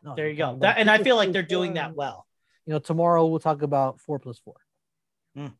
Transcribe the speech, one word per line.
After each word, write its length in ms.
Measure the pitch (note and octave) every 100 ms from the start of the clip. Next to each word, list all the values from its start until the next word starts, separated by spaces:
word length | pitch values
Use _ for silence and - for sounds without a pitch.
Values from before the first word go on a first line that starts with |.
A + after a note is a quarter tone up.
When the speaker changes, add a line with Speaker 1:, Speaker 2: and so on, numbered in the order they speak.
Speaker 1:
No, 120 | D3+
Speaker 2:
There 100 | C3+ D#3
Speaker 1:
you're 60 |
Speaker 2:
you 60 | D3+
go. 60 | D3+
Speaker 1:
talking 140 | B2+
Speaker 2:
That, 80 | F#3+
Speaker 1:
about 80 | A3+
Speaker 2:
and 100 | G#3+
I 60 | G#3+
Speaker 1:
two 60 |
Speaker 2:
feel 120 | G#3+ A#3+
Speaker 1:
plus 100 | G3
Speaker 2:
like 60 |
they're 100 | F3+
Speaker 1:
two 60 | E3
Speaker 2:
doing 260 | F3+ F3+
that 140 | E3 C#3+
Speaker 1:
plus, 80 | D#3+
Speaker 2:
well. 300 | C#3 - - _ _ _ -
Speaker 1:
you 60 |
know, 60 | D#3
tomorrow 480 | - E3 E3+ E3+ E3
we'll 120 | D#3+
talk 220 | D#3+ D3
about 380 | D3 C#3 C3+ C3+
four 180 | - D3
plus 200 | C3 A#2
four. 180 | - - _ _ _ _ _ _ _
Speaker 2:
Hmm. 140 | C#3+ C#3+ B2+